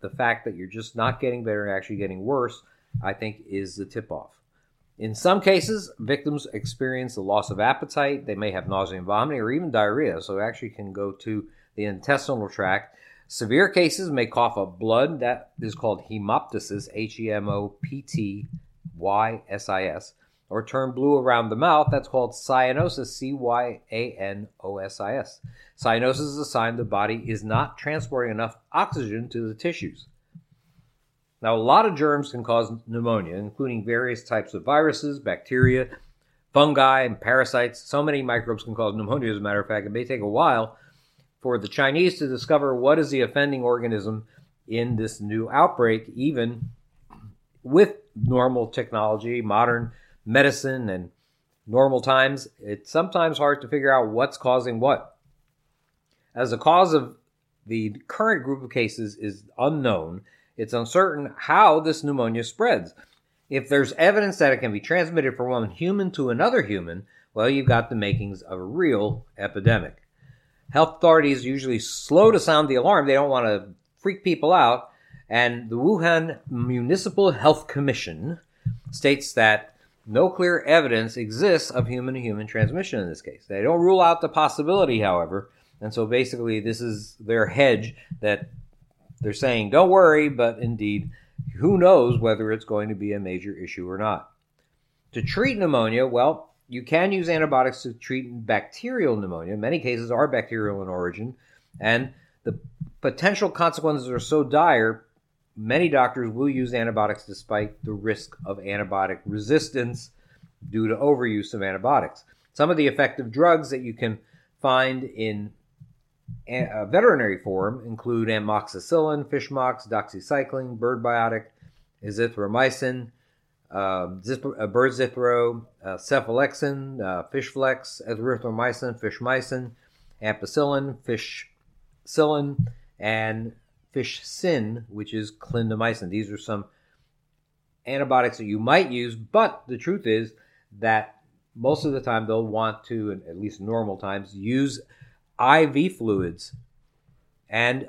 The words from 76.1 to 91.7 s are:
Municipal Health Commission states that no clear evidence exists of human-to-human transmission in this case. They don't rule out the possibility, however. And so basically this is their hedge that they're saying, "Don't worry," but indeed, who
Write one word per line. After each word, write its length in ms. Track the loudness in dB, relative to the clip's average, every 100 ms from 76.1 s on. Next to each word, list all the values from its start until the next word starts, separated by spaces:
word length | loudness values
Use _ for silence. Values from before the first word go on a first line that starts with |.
| 2 0 -6 -8
Municipal 800 | -4 -2 0 0 0 0 2 2
Health 360 | 4 4 4 0
Commission 720 | -4 -2 -2 -6 -10 -10 -10 _ _ -8 -8 -10
states 420 | -2 2 2 0
that 420 | 4 4 4 0 _ _ _ -4
no 240 | 2 2
clear 320 | 2 0 2
evidence 560 | 4 4 6 2 0 -4
exists 540 | -8 0 2 2 2
of 160 | -2 -2
human-to-human 600 | -2 -4 -6 -4 -6 -4
transmission 540 | -2 0 0 -4 -4
in 80 | -6
this 120 | -8
case. 240 | -14 -16 -8
They 140 | -2
don't 200 | 0 4
rule 180 | 6 6
out 220 | 6 4
the 80 | 0
possibility, 720 | 0 0 0 0 2 2 2
however. 480 | 2 0 0 -6 -10 _ _ _
And 120 | -8
so 120 | -4 0
basically 540 | 0 0 -2 -4 -2
this 200 | -4 -4
is 360 | -6 -8 -10 -12
their 280 | -2 0 2
hedge 480 | 4 6 4 0 -10 -14 -6
that 280 | -2 -2 -4 -18 -20 _ _ _ -20 -8
they're 140 | -6
saying, 360 | -2 0 0 2
"Don't 200 | 4 6
worry," 400 | 8 8 8 4
but 280 | 2 0 0
indeed, 520 | -4 -2 -2 -2 -4 -12 _ -14 -12 -2
who 180 | 2